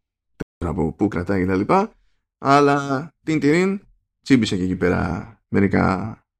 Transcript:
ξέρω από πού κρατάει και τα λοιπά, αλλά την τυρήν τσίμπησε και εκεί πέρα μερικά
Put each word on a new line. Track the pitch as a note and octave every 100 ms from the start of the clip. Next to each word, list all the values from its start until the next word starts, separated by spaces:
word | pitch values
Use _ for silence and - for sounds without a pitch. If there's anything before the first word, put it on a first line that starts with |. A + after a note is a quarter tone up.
| _ _ _ - - -
ξέρω | F2 D2+
από | D#2+
πού | - G2+
κρατάει | E2+ F2+ G2
και | F2+
τα | F#2+
λοιπά, | - F#3 G#3+ _ _ _ _ _
αλλά | C3+ C#3+ C#3+ C#3+ C#3 C3+ D#3 _
την | - D#3
τυρήν | C#3+ E3 F#3+ G3 _ _ _ _
τσίμπησε | - C3 G#2+ G2
και |
εκεί | F#2 F2+
πέρα | F2 F2+ E2+ F2 - - -
μερικά | G2 G2 F#2+ F#2 F#2 G#2+ A2+ _ _